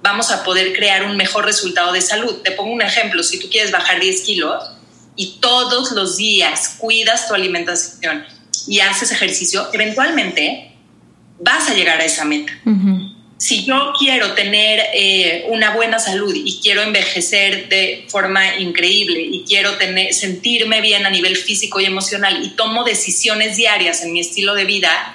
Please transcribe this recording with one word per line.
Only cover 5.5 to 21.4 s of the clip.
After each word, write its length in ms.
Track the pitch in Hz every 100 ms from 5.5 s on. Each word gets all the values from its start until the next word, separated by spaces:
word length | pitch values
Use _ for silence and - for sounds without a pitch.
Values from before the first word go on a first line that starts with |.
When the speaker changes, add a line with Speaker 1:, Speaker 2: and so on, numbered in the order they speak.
| 247 247 247 262
Speaker 1:
los 240 | 220 185 175
días 600 | 214 196 170 - - -
cuidas 480 | 226 226 220 226 -
tu 80 |
alimentación 920 | 202 185 175 170 175 - - 165 151 - - - - -
y 120 | 202
haces 300 | 196 196 240
ejercicio, 560 | - 185 185 180 190 -
eventualmente 1000 | 214 214 214 285 311 196 165 151 - - - _ - - _ - -
vas 280 | 175 302 302
a 60 |
llegar 260 | 208 175 160
a 40 |
esa 200 | 160 -
meta. 280 | 151 147 147 -
Speaker 2:
Ujú. 500 | 226 202 196 185 190 - - -
Speaker 1:
Si 280 | - 247 262
yo 260 | 262 277 269
quiero 340 | 277 262 202
tener, 480 | 208 202 208 214 214 214
eh, 500 | - 196 190 175 170 -
una 240 | 226 214
buena 240 | 220 226 226
salud 360 | 196 190 208
y 240 | 160 - 180
quiero 200 | 208 202
envejecer 840 | 214 208 - 185 170 208 196 196 -
de 380 | 190 185 - -
forma 480 | 202 190 190 190 196
increíble 640 | 180 170 175 202 202 165
y 240 | 160 - -
quiero 300 | 196 202 196
tener, 380 | 190 190 185
sentirme 680 | - 196 180 240 233 220 220
bien 240 | 208 202
a 60 | 202
nivel 260 | 185 185
físico 420 | 185